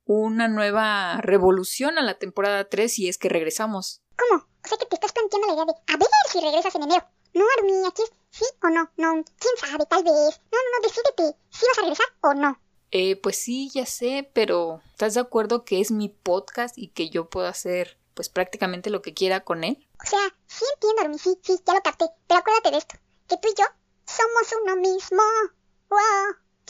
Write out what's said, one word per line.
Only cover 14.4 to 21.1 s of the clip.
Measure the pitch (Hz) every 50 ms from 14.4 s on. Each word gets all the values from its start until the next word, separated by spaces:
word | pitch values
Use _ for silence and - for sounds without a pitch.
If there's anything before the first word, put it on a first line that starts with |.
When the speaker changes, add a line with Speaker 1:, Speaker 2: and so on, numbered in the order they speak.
| 220 196 180 175 170 165 160 160 - _
Speaker 1:
¿estás | _ - 208 220 202
de | 240
acuerdo | 247 247 - 226 214 208 233 240 -
que | - 202 185
es | 202 -
mi | 220 214 208 202
podcast | - _ - - 175 190 190 - - - 240 240 - -
y | - -
que | _ - 170 165
yo | - 175 165 170
puedo | - 190 185 175
hacer, | 185 - - 180 180 180 175 - - _ _ _ _
pues, | - 165 -
prácticamente | - 180 180 180 - 208 202 185 180 180 180 214
lo | 208 185
que | - - 156
quiera | - 190 185 190 190
con | - - 175 165 160
él? | 180 269 - _ _ _ - -
Speaker 2:
O |
sea, | - - 403 403 381 - _ _ -
sí | - - 440 539 571
entiendo, | - - 427 440 440
Arumi, | 359 302